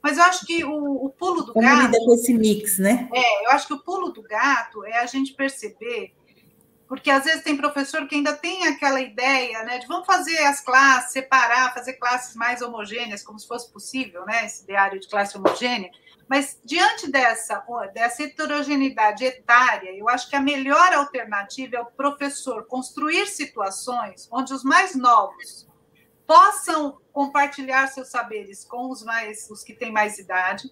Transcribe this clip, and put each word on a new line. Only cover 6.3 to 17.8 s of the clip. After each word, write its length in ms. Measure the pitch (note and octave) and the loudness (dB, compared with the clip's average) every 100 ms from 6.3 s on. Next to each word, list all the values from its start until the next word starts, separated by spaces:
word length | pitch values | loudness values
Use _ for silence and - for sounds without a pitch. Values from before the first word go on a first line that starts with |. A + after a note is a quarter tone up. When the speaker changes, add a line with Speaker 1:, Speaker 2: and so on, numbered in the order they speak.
| _ _ _ _ _ _ | _ _ _ _ _ _
Speaker 1:
porque 240 | C4 - | -6 2
às 140 | C#4 | 2
vezes 180 | C#4+ D#4+ | 4 -2
tem 140 | D#4+ C#4+ | 0 -2
professor 500 | C#4+ D4 C#4 D#4 C#4+ | 0 -2 -4 -4 -4
que 80 | |
ainda 180 | D4 C#4+ | -2 -2
tem 360 | D4 E4+ F#4 E4+ | -2 -6 -2 -2
aquela 320 | C#4+ C#4 C4+ | 0 0 0
ideia, 640 | B3+ G#3 B3+ C4+ B3 A3+ | -4 -4 0 0 -2 -8
né, 140 | A3+ B3 | -8 -8
de 100 | B3 | -8
vamos 180 | E4 C4+ | -8 0
fazer 320 | F#4 D4+ E4 | 0 2 2
as 160 | D4 C#4 | 2 0
classes, 500 | - B3+ C4+ B3+ B3 | 4 6 8 6 2
separar, 640 | C4+ C4 C4 A#3+ A#3+ B3+ | -8 2 2 4 2 2
fazer 200 | B3 A#3+ | -2 -10
classes 420 | C4 A#3+ B3 - A3 | -6 -2 -2 -4 -6
mais 260 | A#3 A#3+ | -4 -4
homogêneas, 600 | A#3+ A3+ G3+ A3+ A#3 G3+ | -8 -10 -10 -10 -10 -10
como 160 | - G#3+ | -14 -20
se 80 | - | -12
fosse 240 | A#3+ - | -12 -12
possível, 520 | G3+ - C4 A#3+ F3 | -18 -10 -8 -8 -10
né, 220 | G3 A3+ G#3+ | -6 -4 -4
esse 160 | - | -10
ideário 380 | - G3 G3 G3 | -4 0 2 0
de 80 | F#3+ | -6
classe 280 | G#3 G3+ G#3 | -2 -2 0
homogênea. 540 | F#3+ - B3 A#3+ F#3 _ _ _ _ | 0 0 -2 -4 -6 _ _ _ _
Mas 320 | C4+ C#4 - | 0 0 -10
diante 460 | - D#4+ G4+ G#4+ E4 | -6 2 2 2 -2
dessa, 540 | C4+ B3 A3+ - G#3 - A#3+ | 2 2 2 -4 -8 -6 -10